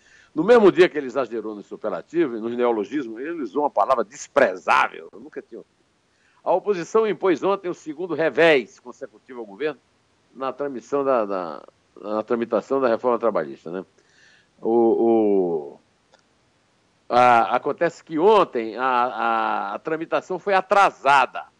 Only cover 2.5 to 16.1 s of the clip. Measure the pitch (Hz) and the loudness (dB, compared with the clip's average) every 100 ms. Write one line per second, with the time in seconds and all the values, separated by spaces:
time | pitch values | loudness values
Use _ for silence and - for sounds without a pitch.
2.5 | 120 120 113 95 147 117 110 143 170 127 | -2 0 0 -2 -6 -8 -10 -12 -10 -8
3.5 | 143 147 - 101 127 107 143 - - 120 | -4 -2 0 0 0 -2 -8 -4 2 2
4.5 | 92 - 123 120 85 82 95 139 - - | 0 0 2 0 -4 -18 -20 -18 -18 -16
5.5 | 110 - _ _ _ _ _ _ _ - | -20 -20 _ _ _ _ _ _ _ -2
6.5 | 175 185 196 160 220 220 180 190 147 175 | -2 0 -4 0 0 0 0 0 0 0
7.5 | 196 180 160 - 147 180 147 160 120 165 | -2 -4 -10 -12 -10 -8 -2 -2 4 4
8.5 | 147 104 - 123 - 127 107 - 127 110 | 4 0 -14 -20 -18 -18 -20 -20 -16 -16
9.5 | 98 151 127 _ _ _ _ _ 120 135 | -8 -8 -8 _ _ _ _ _ -12 -10
10.5 | 131 143 123 - 143 135 127 104 95 87 | -8 -8 -8 -6 -4 0 0 0 -4 -6
11.5 | 71 - _ _ - 104 107 107 120 113 | -12 -18 _ _ -16 -8 -6 -2 -4 -2
12.5 | 107 - 139 131 110 127 117 113 95 76 | -2 -2 -2 0 0 -2 0 0 -2 -6
13.5 | 67 78 90 - _ _ _ _ _ _ | -10 -12 -12 -12 _ _ _ _ _ _
14.5 | _ 113 117 117 107 117 113 107 98 90 | _ -2 2 4 4 2 2 2 2 0
15.5 | 80 73 73 _ _ _ | -4 -8 -18 _ _ _